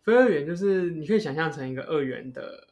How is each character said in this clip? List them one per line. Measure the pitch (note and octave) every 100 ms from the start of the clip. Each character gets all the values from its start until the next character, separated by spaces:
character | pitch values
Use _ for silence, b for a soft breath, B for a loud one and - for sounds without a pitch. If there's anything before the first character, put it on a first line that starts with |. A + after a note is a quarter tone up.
非 | -
二 | A#3+ B3+
元 | D#3+ D3
就 | F3
是 | G3 F#3+ F3
你 | E3 D3+
可 |
以 | G#3+
想 | G#3+
象 | C#3+ D#3+
成 | D3 C3
一 |
个 | C3
二 | - D#3
元 | C3 A#2+ C3
的， | C3 - - _